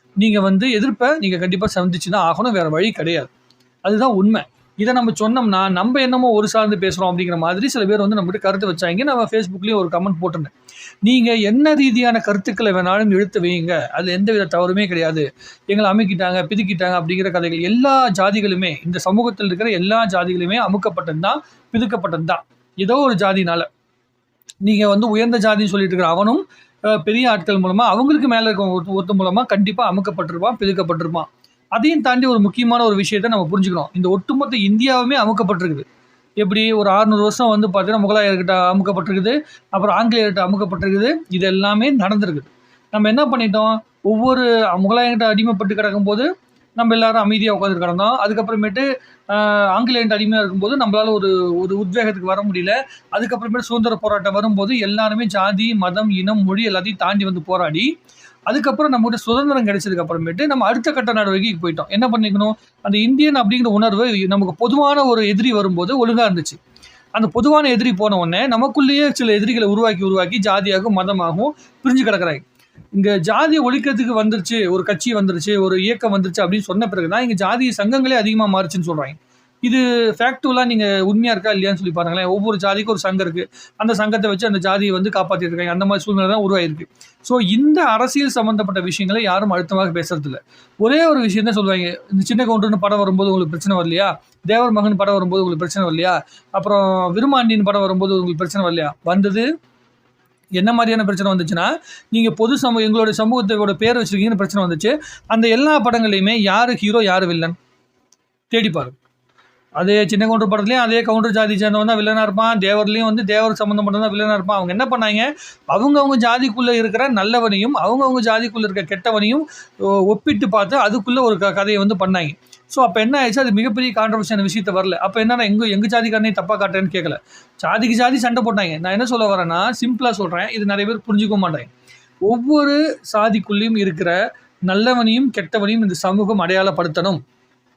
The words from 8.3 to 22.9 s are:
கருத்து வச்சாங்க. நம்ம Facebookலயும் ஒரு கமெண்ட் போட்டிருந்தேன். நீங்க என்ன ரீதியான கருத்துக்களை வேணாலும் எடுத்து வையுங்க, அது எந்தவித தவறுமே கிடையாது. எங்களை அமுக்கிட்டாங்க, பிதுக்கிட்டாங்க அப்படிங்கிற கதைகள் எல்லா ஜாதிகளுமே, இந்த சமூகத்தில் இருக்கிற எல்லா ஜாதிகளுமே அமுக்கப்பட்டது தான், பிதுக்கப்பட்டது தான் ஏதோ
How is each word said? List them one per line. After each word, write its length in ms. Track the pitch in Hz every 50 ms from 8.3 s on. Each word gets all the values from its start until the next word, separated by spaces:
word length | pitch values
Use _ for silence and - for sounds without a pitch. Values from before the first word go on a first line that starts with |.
| 190 208
கருத்து 280 | - 190 190 190 202
வச்சாங்க. 360 | 190 - 180 185 170 175 202 269
நம்ம 200 | 294 262 240 220
Facebookலயும் 560 | - 220 220 202 175 190 185 190 226 220 202
ஒரு 100 | 180 165
கமெண்ட் 280 | 175 170 185 202 185 160
போட்டிருந்தேன். 360 | 180 175 165 165 147 - _ _ _ - - - - - - -
நீங்க 340 | 196 226 254 254 226 233 226
என்ன 380 | 220 202 202 220 269 302 311 302
ரீதியான 460 | 294 269 262 214 247 247 240 233 226
கருத்துக்களை 520 | 226 208 202 196 - 254 196 208 226 208
வேணாலும் 420 | 180 185 180 180 190 208 220 208 190
எடுத்து 280 | 190 208 185 - 202
வையுங்க, 320 | 175 175 180 170 165 175 175 151 123
அது 240 | - - 156 180 180
எந்தவித 340 | 180 185 202 220 220 208 190
தவறுமே 420 | 156 - 175 180 180 185 202 208
கிடையாது. 360 | 175 180 165 165 160 160 156 143 131 - _ - - - _ _
எங்களை 220 | - 202 208 208 190
அமுக்கிட்டாங்க, 500 | 196 220 226 185 196 165 185 180 180 185 165
பிதுக்கிட்டாங்க 520 | 156 214 208 208 185 202 165 185 180 180
அப்படிங்கிற 360 | 175 160 160 185 185 190 190
கதைகள் 280 | 170 175 170 170 170 165
எல்லா 500 | 170 185 220 247 262 277 269 269 254 233
ஜாதிகளுமே, 640 | 180 196 190 202 202 214 202 196 185 180 190 175 147 - -
இந்த 140 | 170 175 175
சமூகத்தில் 460 | - 185 196 220 233 240 190 - 208
இருக்கிற 240 | 196 180 175 220 233
எல்லா 360 | 202 170 185 196 220 226 226
ஜாதிகளுமே 540 | 196 190 180 175 185 180 180 175 175 208 247
அமுக்கப்பட்டது 600 | 220 185 196 202 180 214 165 180 160 165 151 160
தான், 200 | 185 208 269 302 - _ _ _ _ - -
பிதுக்கப்பட்டது 500 | 220 247 196 233 196 175 175 170 160 160
தான் 180 | 160 175 - - _ _ _ _ _ -
ஏதோ 180 | 180 196 190